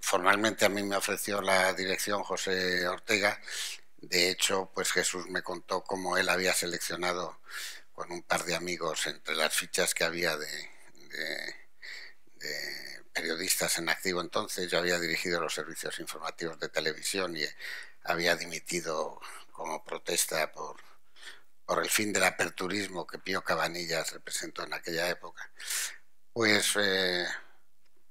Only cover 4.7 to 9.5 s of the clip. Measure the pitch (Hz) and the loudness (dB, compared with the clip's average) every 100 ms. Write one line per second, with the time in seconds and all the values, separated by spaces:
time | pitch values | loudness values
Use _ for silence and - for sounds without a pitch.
4.7 | - 92 - 87 92 87 90 - 90 - | 0 2 2 2 0 -2 -4 -4 -6 -2
5.7 | 95 - 95 92 90 92 87 92 87 90 | -2 0 -2 2 2 4 4 4 4 2
6.7 | 85 - 85 90 90 85 - - - - | -2 -2 0 0 0 -2 -8 -10 -8 -8
7.7 | - - - - 87 - 87 82 82 87 | -8 -12 -10 -8 -8 0 0 2 0 0
8.7 | 85 82 78 80 73 - 80 76 | -2 -2 0 -2 -4 -2 2 4